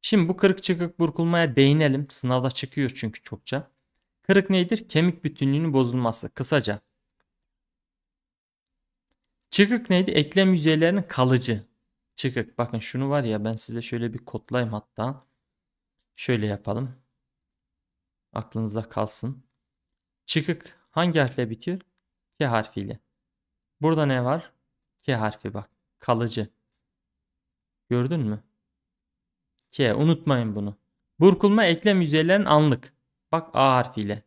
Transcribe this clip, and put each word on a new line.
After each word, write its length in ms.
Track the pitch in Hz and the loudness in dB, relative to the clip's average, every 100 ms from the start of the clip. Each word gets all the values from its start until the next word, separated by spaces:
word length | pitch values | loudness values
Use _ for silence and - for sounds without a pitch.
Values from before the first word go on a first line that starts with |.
Şimdi 280 | - 214 170 | 2 2 2
bu 80 | 185 | 2
kırık 260 | 196 190 | 2 2
çıkık 360 | - 170 175 - | -2 -2 -4 -2
burkulmaya 560 | 165 - 170 170 160 | -2 0 0 2 2
değinelim. 520 | 123 139 151 151 135 143 | 4 4 6 2 0 -4
Sınavda 420 | - 127 127 127 | -4 0 0 -2
çıkıyor 400 | - 135 - 131 | -6 -8 -4 -4
çünkü 280 | - 110 - | -4 -8 -10
çokça. 480 | - - - 127 - _ _ _ _ _ | -16 -16 -8 -8 -8 _ _ _ _ _
Kırık 280 | - 196 196 | 2 2 2
nedir? 400 | 190 175 220 - | 0 0 -4 -2
Kemik 340 | 156 175 175 | 0 0 -2
bütünlüğünün 500 | 143 - 135 143 165 | -8 -4 -2 0 0
bozulması. 560 | 135 123 127 117 113 - | 0 0 0 -2 -4 -12
Kısaca. 500 | - 131 147 107 104 _ _ _ _ _ _ _ _ _ _ _ _ _ _ _ _ _ _ _ _ _ _ _ _ _ _ _ | -8 -2 0 -2 -8 _ _ _ _ _ _ _ _ _ _ _ _ _ _ _ _ _ _ _ _ _ _ _ _ _ _ _
Çıkık 400 | - 202 240 233 | 2 2 2 0
neydi? 220 | 180 190 | 0 2
Eklem 420 | - 147 196 190 | 0 0 2 4
yüzeylerinin 500 | 180 151 156 165 196 | 4 2 2 2 0
kalıcı. 640 | 185 - 127 127 127 107 - _ _ _ _ | -4 0 2 2 0 -4 -6 _ _ _ _
Çıkık. 420 | - 135 123 104 - | -6 -4 -4 -8 -6
Bakın 220 | 117 117 | -6 -6
şunu 300 | - 127 135 | -8 -6 -2
var 140 | 147 | -2
ya 200 | 120 107 | -2 -4
ben 100 | 110 | -4
size 280 | 113 - 117 | -6 -8 -10
şöyle 320 | 117 120 117 | -8 -6 -6
bir 120 | 117 | -8
kodlayayım 480 | - 113 _ 123 117 | -12 -14 _ -4 -4
hatta. 520 | 107 _ - 117 139 _ _ _ _ _ _ _ _ _ | -6 _ -8 -8 -8 _ _ _ _ _ _ _ _ _
Şöyle 320 | - - 120 104 | -10 -2 -2 -2
yapalım. 480 | 101 - 110 131 - _ _ _ _ _ _ _ _ _ _ _ _ _ | -4 -6 -6 -6 -12 _ _ _ _ _ _ _ _ _ _ _ _ _
Aklınıza 560 | - - 113 110 110 110 | -12 -10 -8 -6 -6 -8
kalsın. 540 | - 107 - 117 139 _ _ _ _ _ _ _ _ | -6 -6 -6 -8 -12 _ _ _ _ _ _ _ _
Çıkık 540 | - 160 147 165 - _ _ | -4 -2 -2 -6 -8 _ _
hangi 280 | - 175 160 | -2 2 2
harfle 300 | 131 131 120 | 0 0 -4
bitiyor? 300 | 113 - 185 _ _ _ _ _ _ | -6 -8 -8 _ _ _ _ _ _
K 80 | 143 | 0
harfiyle. 520 | 113 107 - 101 113 _ _ _ _ _ _ _ _ | 0 -2 -8 -10 -12 _ _ _ _ _ _ _ _
Burada 240 | 151 160 | 0 2
ne 180 | 143 131 | 0 0
var? 280 | 123 160 - _ _ _ _ _ | -2 -4 -6 _ _ _ _ _
K 120 | - | -4
harfi 380 | 120 107 - 101 | -2 -2 -6 -12
bak. 160 | 110 - _ _ _ | -12 -14 _ _ _
Kalıcı. 500 | - 117 117 110 101 _ _ _ _ _ _ _ _ _ _ _ _ _ _ | -2 -2 -2 -4 -8 _ _ _ _ _ _ _ _ _ _ _ _ _ _
Gördün 300 | 123 131 170 | -2 0 -2
mü? 240 | 110 104 _ _ _ _ _ _ _ _ _ _ _ _ _ | -4 -6 _ _ _ _ _ _ _ _ _ _ _ _ _
K. 240 | - 127 | -2 0
Unutmayın 600 | 104 156 165 160 127 113 | 2 2 2 0 0 0
bunu. 220 | 104 101 98 _ _ _ - | -4 -6 -10 _ _ _ 6
Burkulma 460 | 180 196 202 214 | 6 6 2 4
eklem 360 | 190 160 208 190 | 2 2 2 2
yüzeylerin 440 | 160 156 165 196 | 2 2 2 2
anlık. 480 | 202 151 151 120 - _ _ _ _ | 4 4 4 2 -4 _ _ _ _
Bak 180 | 165 165 | -4 -2
A 220 | - 135 | 2 4
harfiyle. 480 | 127 123 - 104 101 | 4 0 -6 -6 -6